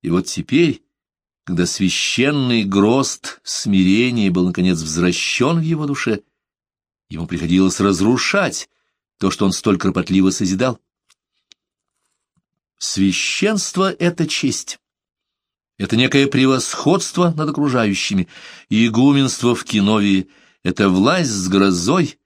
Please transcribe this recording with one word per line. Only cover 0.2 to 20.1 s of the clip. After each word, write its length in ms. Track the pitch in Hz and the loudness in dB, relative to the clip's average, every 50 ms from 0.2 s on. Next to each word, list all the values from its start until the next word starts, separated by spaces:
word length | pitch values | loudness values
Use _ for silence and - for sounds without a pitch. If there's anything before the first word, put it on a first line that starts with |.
| - | -2
теперь, 560 | - - - - - 123 151 175 156 117 - _ _ _ _ _ _ _ _ _ _ _ _ _ | -2 -8 -10 -6 -2 2 2 2 2 0 -6 _ _ _ _ _ _ _ _ _ _ _ _ _
когда 220 | - 90 85 87 | -6 -2 -2 -2
священный 1000 | 85 - - 95 92 - - - - - 120 127 143 151 143 131 123 120 113 104 | -2 0 -2 -2 0 0 -2 -4 -4 -2 0 0 0 0 -2 -2 0 0 0 -2
грозд 720 | 98 95 101 101 107 120 135 135 - - - - - - _ | 0 2 2 4 4 4 2 0 -2 -6 -10 -14 -16 -16 _
смирения 880 | _ - - - - 110 98 95 92 92 98 110 123 127 120 117 104 95 | _ -10 -10 -6 -2 0 2 4 4 4 4 2 2 0 0 0 0 2
был, 160 | 87 92 90 | 2 2 0
наконец, 340 | 90 87 - 90 92 90 80 | 0 0 0 0 0 0 0
возвращён 800 | 80 78 78 85 87 92 87 - - - - - 120 143 170 | -4 -6 -2 0 0 0 0 -2 -4 -4 -2 0 0 0 0
в 60 | 170 160 | 0 0
его 240 | 160 165 151 151 | -2 -2 -4 -4
душе, 340 | 143 143 139 - 117 107 101 _ _ _ _ _ _ _ _ _ _ _ _ _ _ _ _ _ _ | -6 -4 -4 -4 -4 -4 -4 _ _ _ _ _ _ _ _ _ _ _ _ _ _ _ _ _ _
ему 160 | 80 80 85 | -10 -10 -8
приходилось 540 | - 90 76 82 82 87 95 95 95 - - | -8 -6 -6 -2 0 2 2 2 2 0 0
разрушать 920 | 98 101 98 87 98 110 127 120 - - - 202 185 135 - - - _ _ _ _ _ _ _ _ _ _ | 0 0 2 2 2 2 2 0 -2 -2 0 0 -2 -2 -4 -8 -14 _ _ _ _ _ _ _ _ _ _
то, 140 | _ 95 95 | _ -2 -2
что 140 | 90 - 104 | 0 0 0
он 80 | 95 90 | 0 0
столь 260 | - - 113 95 87 | 0 0 0 0 0
кропотливо 500 | - 95 90 95 90 - 92 95 95 95 | 0 -2 -2 -2 -4 0 2 2 2 2
созидал. 500 | 95 - 107 90 95 95 123 131 117 _ _ _ _ _ _ _ _ _ _ _ _ _ _ _ - _ _ _ _ _ _ _ _ _ _ _ _ _ _ _ _ _ _ _ _ _ _ _ _ | 0 0 -2 -2 -2 0 -2 -4 -4 _ _ _ _ _ _ _ _ _ _ _ _ _ _ _ -20 _ _ _ _ _ _ _ _ _ _ _ _ _ _ _ _ _ _ _ _ _ _ _ _
Священство — 1120 | _ - - - 95 95 98 90 - - - - - 190 208 220 196 - - - 180 190 190 - _ | _ -10 -8 -2 0 2 2 2 0 -4 -4 -2 -2 0 0 0 -2 -4 -4 -2 -2 -2 -2 -2 _
это 260 | 170 175 170 - 165 | -2 -2 0 -2 -4
честь. 540 | 156 - - - 131 - - - - - _ _ _ _ _ _ _ _ _ _ _ _ _ _ _ _ _ _ _ _ | -4 -2 -2 -2 -2 -4 -4 -10 -12 -16 _ _ _ _ _ _ _ _ _ _ _ _ _ _ _ _ _ _ _ _
Это 180 | - 101 - 113 | -10 -4 -2 2
некое 300 | 113 127 127 135 139 139 | 2 2 4 4 2 2
превосходство 1080 | 135 139 127 131 131 135 127 - - - - - 143 180 190 - - - 175 180 170 160 | 4 2 2 2 4 2 0 -2 -6 -8 -2 0 2 2 2 0 -4 -2 0 0 0 0
над 100 | 151 151 | -2 -4
окружающими. 800 | 151 147 143 147 143 127 123 113 104 98 - - - 104 95 87 _ - - - - - - - _ | -4 -2 -2 -2 0 2 2 2 0 0 -2 -4 -2 -2 -2 -2 _ -8 -20 -20 -20 -20 -20 -8 _
И 180 | - 107 117 | 0 2 2
игуменство 680 | 117 110 117 127 143 139 139 135 127 - - 120 120 120 | 2 4 4 4 4 4 4 2 0 -2 0 0 0 0
в 100 | 117 - | 0 -4
Киновии — 640 | - - 107 98 104 107 107 101 101 | -2 0 0 2 2 2 2 2 2